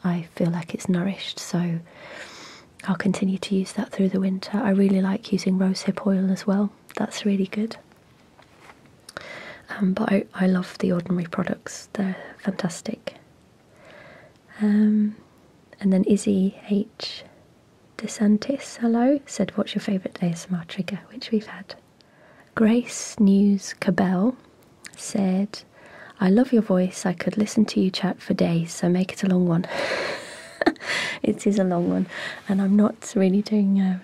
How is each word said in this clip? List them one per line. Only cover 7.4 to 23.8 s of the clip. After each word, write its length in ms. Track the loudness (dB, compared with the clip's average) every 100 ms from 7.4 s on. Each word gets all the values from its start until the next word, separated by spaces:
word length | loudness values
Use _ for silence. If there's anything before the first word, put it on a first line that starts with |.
| 0
good. 300 | -2 -6 -8 -20 _ _ _ _ _ -20 -20 -20 -20 -20 _ -20 -18 -16 -16 -16 -18 -12
Um, 240 | -2 0
but 180 | 0 2
I, 140 | 0 0
I 120 | 0 2
love 300 | 2 -2 -2
The 140 | 0
Ordinary 320 | 0 0 -2
products. 640 | -4 -4 -4 -4 -8 -16 -12
They're 220 | -4 -4 -4 -10 -10
fantastic. 760 | -6 -4 -4 -6 -10 -10 -12 -16 _ _ _ _ _ -20 -20 -20 -20 -20 -20 _ _ -2
Um, 560 | 2 4 4 4 2 -2 -18 _ _ _ _ -4
and 140 | 2
then 100 | 4
Izzy 560 | 4 2 2 2 0 -2 -2
H 560 | -2 -2 -8 -12 -12 -18 -20 _ _ _ _ _ -12
DeSantis, 800 | -10 0 4 4 2 -6 -6 -4
hello, 420 | 0 2 4 2
said, 320 | -2 -4 -4 -2
"What's 180 | -2
your 60 | -2
favourite 380 | -2 -4 -4 -4
A 60 | -2
S 200 | -2 -4
M 60 | -6
R 80 | -6
trigger?" 340 | -8 -6 -6 -10
which 200 | -16 -4
we've 160 | -2 -4
had. 300 | -16 -16 -20 _ _ _ _ -20 -20 -8
Grace 640 | 2 4 4 0 -8 -8 2
News 540 | 6 6 6 4 -2 -6